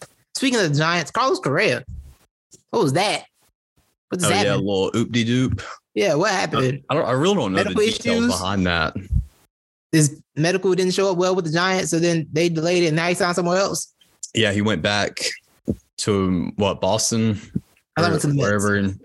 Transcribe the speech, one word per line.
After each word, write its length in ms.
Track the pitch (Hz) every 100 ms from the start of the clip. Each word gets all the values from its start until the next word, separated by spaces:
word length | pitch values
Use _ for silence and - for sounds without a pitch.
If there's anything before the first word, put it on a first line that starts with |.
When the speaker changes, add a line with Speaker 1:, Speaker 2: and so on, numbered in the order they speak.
| - _ _ -
Speaker 1:
Speaking 240 | 262 233
of 120 | 175
the 60 | 147
Giants, 340 | 160 175 147
Carlos 280 | 214 262 359
Correa. 440 | 147 147 208 127 - - - - _ _ _ - _
What 100 | 240
was 100 | 160
that? 320 | 147 202 165 - _ _ _ _ _ _ _ _
What 100 | 185
does 60 | 110
Speaker 2:
Oh, 60 |
Speaker 1:
that 120 | 101 101
Speaker 2:
yeah, 80 |
a 40 | 98
Speaker 1:
mean? 80 | 98
Speaker 2:
little 260 | 95 95 113
oop-de-doop. 680 | 113 117 113 123 127 92 - - _
Speaker 1:
Yeah, 200 | 208 202 147
what 160 | 208
happened? 520 | 190 185 131 127 139 -
Speaker 2:
I 40 | 147
don't, 100 | 107
I 60 |
really 240 | 127 175 202
don't 160 | 107
know 60 | -
Speaker 1:
Medical 240 | 196 185
Speaker 2:
the 100 | 214
details 260 | 214 233 233
Speaker 1:
issues? 100 | 240
Speaker 2:
behind 380 | 233 92 101 90
that. 280 | 85 80 - 95 - - _ _ _ _ _ _
Speaker 1:
His 280 | 160 147 147 - -
medical 380 | 165 185 190 180
didn't 180 | 185
show 180 | 185 196
up 60 | 175
well 180 | 185 185
with 100 | 165
the 60 |
Giants, 400 | 165 185 185 160
so 80 | 165
then 280 | 170 165 147
they 180 | 147 170
delayed 340 | 160 165 180
it, 40 | 170
and 80 | 156
now 120 | 170
he 60 | 175
signed 200 | 180 175
somewhere 220 | 175 180
else? 360 | 196 165 - _ _ _ -
Speaker 2:
Yeah, 180 | - 104
he 100 | 101
went 200 | 104 92
back 380 | 104 101 101 - - - - _ - - _ -
to, 520 | - 101 92 90 85 -
what, 260 | 98 -
Boston? 580 | 92 107 - 117 113 101 - - - _ _ -
Speaker 1:
I 40 |
thought 80 | 170
it 20 |
Speaker 2:
Or 20 |
Speaker 1:
was 80 | 156
the 60 | 147
Mets. 100 | 143
Speaker 2:
wherever. 560 | 101 104 101 101 98 95